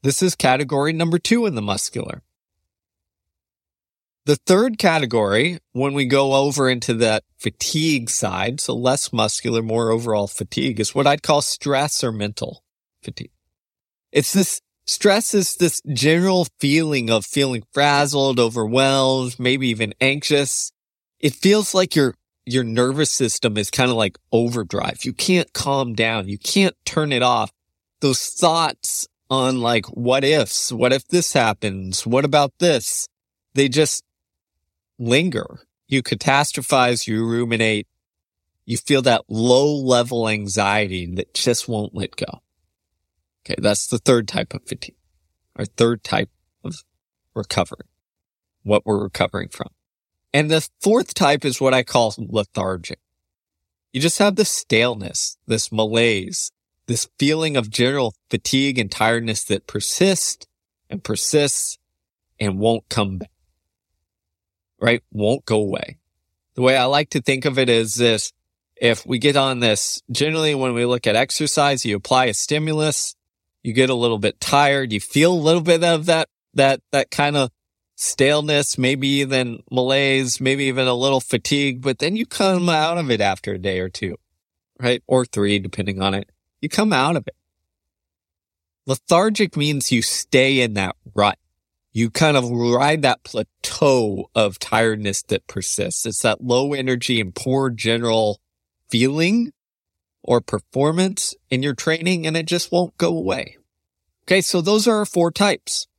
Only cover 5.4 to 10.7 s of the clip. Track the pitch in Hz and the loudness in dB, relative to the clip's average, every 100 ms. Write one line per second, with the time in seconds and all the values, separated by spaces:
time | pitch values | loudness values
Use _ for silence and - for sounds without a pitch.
5.4 | 156 175 _ 123 139 139 131 139 135 135 | 0 -2 _ -4 -2 -2 2 2 4 4
6.4 | 143 139 131 127 113 113 117 107 _ _ | 2 2 0 0 -2 0 2 0 _ _
7.4 | - - - 156 160 143 117 - 101 92 | -10 -6 -4 -2 0 0 -2 -4 -4 -2
8.4 | 104 139 - 120 127 120 - 117 110 - | -4 -4 -6 -2 0 0 -2 -2 -2 -2
9.4 | 120 113 113 113 113 113 117 107 101 - | -2 -2 0 0 0 0 0 -2 -2 -6
10.4 | 101 - 135 | -6 -4 -4